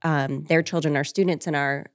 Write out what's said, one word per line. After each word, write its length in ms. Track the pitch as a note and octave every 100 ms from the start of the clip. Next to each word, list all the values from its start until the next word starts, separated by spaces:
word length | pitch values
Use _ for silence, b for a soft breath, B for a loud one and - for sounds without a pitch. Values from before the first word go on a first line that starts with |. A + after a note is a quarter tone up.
um, 420 | E3 D3+ C3+ C#3 D3+
their 180 | E3
children 320 | E3 E3+ D3+ C#3+
are 80 |
students 420 | D3 - F#3 D#3+ -
in 60 |
our, 340 | D3 C#3 C#3 -